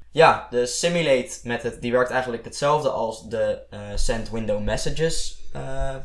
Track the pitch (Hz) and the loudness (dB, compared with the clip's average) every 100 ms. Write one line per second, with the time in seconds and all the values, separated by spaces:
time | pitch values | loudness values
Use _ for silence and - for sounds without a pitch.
0 | - 143 160 127 - 120 123 - 170 175 | -2 6 6 6 0 -2 0 0 0 2
1 | 151 127 120 - 120 117 120 - 120 123 | 2 2 0 -8 -6 -4 -4 -4 0 2
2 | 123 127 123 113 - - 143 147 131 107 | 2 0 -2 -6 -8 -2 2 2 0 -2
3 | 110 - 117 113 107 104 - 104 101 101 | -4 -6 -6 -2 0 -2 -8 -14 -4 2
4 | - 113 104 113 107 104 104 113 - 143 | 2 2 -4 -4 -2 -2 0 0 0 0
5 | 160 - - - - 139 135 135 135 135 | 2 2 0 -2 -6 -6 -4 -2 -2 -2